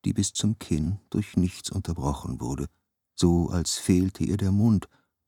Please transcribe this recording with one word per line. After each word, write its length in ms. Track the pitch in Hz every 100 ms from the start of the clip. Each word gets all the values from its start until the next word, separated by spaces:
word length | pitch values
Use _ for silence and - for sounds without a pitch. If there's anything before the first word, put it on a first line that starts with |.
die 80 | 98
bis 200 | 98 101
zum 260 | - 104 110
Kinn 400 | - 78 80 98 _
durch 260 | 98 107 -
nichts 340 | 90 - -
unterbrochen 680 | 98 90 78 69 69 - 64
wurde, 260 | 60 67 69 _ _ _ _
so 340 | - 87 85 85
als 260 | 87 80 -
fehlte 480 | - 90 95 -
ihr 140 | - 98
der 120 | 95
Mund 380 | 101 113 101 - _ _ _